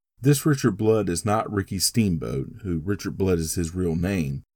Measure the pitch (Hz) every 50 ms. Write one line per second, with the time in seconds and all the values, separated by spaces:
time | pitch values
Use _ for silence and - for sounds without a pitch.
0 | _ _ _ _ 117 135 147 143 - 160 147 135 - 123 95 95 107 107 110 110
1 | 104 92 85 85 - 107 104 110 101 - 107 98 92 - 104 92 - - - 123
2 | 110 101 87 78 65 57 67 67 65 - - - - 98 87 80 73 95 101 98
3 | - 98 - 92 98 95 90 85 80 80 - - 87 80 82 90 90 85 80 85
4 | 85 92 101 92 78 69 69 69 - _ _